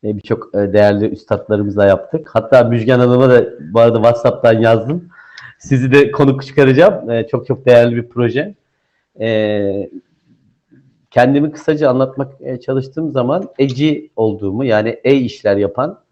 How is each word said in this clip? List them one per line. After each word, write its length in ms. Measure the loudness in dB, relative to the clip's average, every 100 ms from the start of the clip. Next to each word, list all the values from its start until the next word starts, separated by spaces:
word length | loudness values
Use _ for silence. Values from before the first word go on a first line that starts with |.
e, 120 | -8 -10
birçok, 380 | -6 -8 -4
e, 180 | -4 0
değerli 360 | 2 2 2 -4
üstadlarımızla 760 | -6 _ -6 -2 -4 -2 0 2
yaptık. 420 | 2 -2 -10 -4
Hatta 360 | -6 2 2
Müjgan 360 | 4 0 0 2
Hanım'a 300 | 4 4 6
da 180 | 4 2 -8 -4
bu 80 | 2
arada 160 | 2 4
WhatsApp'tan 640 | 2 2 -2 0 0 2
yazdım. 480 | 2 0 -2 -8 -10 _ -20 -20 -20 _
Sizi 340 | -4 -2 4
de 180 | 4 4
konuk 360 | 2 0 0 -4
çıkaracağım. 640 | 0 2 4 4 2 -6
E, 160 | -6 -4
çok 200 | -8 -6
çok 200 | -4 4
değerli 300 | 4 4 0
bir 120 | -6
proje. 460 | -4 -2 -2 -8 -12 _ _ _ _ _ _
E, 680 | -4 -2 -2 -2 -4 -6 -8 -14 _ _ _ _ _ _ _ _ _ _ _
kendimi 420 | 0 2 2 -2
kısaca 380 | -6 -4 -2 0
anlatmak, 420 | 0 -2 -4 -10 -10
e, 200 | -12 -12
çalıştığım 520 | -6 -6 -6 -8 -6
zaman 360 | -4 -2 -4 -6 -2
eci 520 | -2 0 -2 -2 -8 -4
olduğumu, 480 | -4 -2 -8 -6
yani 360 | 0 0 0 -4
e 100 | 0
işler 420 | 0 0 -4 -2 0
yapan 440 | -2 -4 -8 -8 _